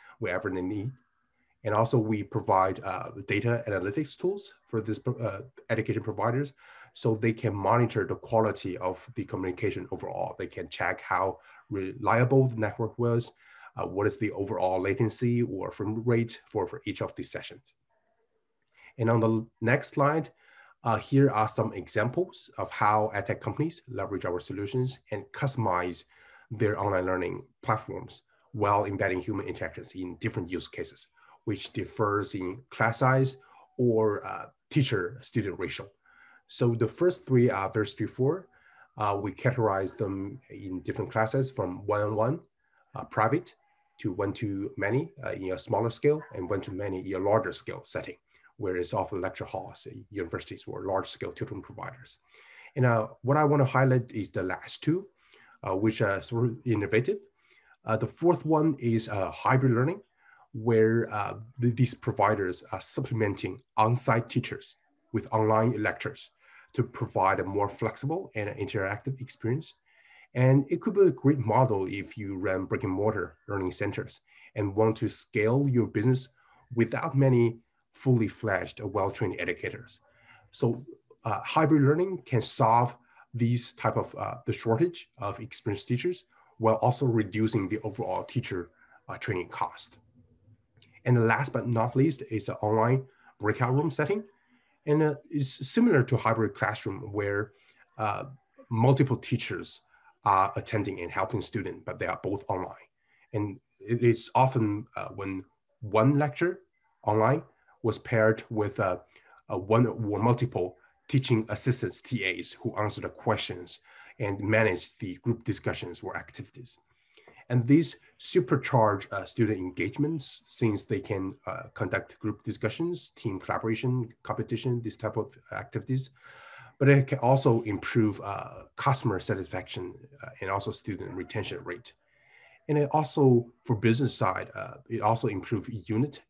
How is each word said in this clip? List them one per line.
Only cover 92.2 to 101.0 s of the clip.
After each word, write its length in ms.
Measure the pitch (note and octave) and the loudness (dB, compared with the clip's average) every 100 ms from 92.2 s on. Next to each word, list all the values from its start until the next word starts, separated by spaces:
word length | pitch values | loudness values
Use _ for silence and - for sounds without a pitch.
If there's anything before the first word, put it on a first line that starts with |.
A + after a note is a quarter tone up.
| - | -4
is 160 | A2 G2 | -6 -6
the 100 | - G#2+ | -2 2
online 340 | A2 A#2 C3+ C3 _ _ - | 4 4 2 0 _ _ -4
breakout 320 | G#2 G#2+ B2 | -2 0 2
room 180 | C3 D#3+ - | 2 2 0
setting. 220 | D3+ G#3+ - _ _ _ _ _ D3+ | 0 -2 -6 _ _ _ _ _ 0
And, 120 | D3+ | 2
uh, 140 | D3+ C#3 - D3+ | 2 0 -4 -2
it's 300 | C3 - C3+ - | -2 -4 -2 4
similar 260 | A#3+ D3+ - | 6 6 4
to 60 | A#2 A2+ | 2 2
hybrid 280 | A2+ G#2+ - | 2 0 0
classroom 400 | G2 A2+ G#2 G2 F#2+ G2+ | -2 -2 -6 -6 -6 -2
where, 220 | G2+ G2+ G#2 _ _ _ _ - | 0 0 -4 _ _ _ _ -6
uh, 260 | G#2+ G2+ C3+ - _ - - | -4 -4 -8 -16 _ -20 -4
multiple 480 | A2+ B2 C3+ C3+ A2+ | 4 6 6 4 0
teachers 500 | - A#2+ - F2+ D#2+ - _ _ _ _ G#2 F#2+ | -2 -4 -4 -8 -8 -14 _ _ _ _ 2 4
are 180 | G2 - | 4 -2
attending 420 | - A2 G2 F#2 | -4 -2 -2 -4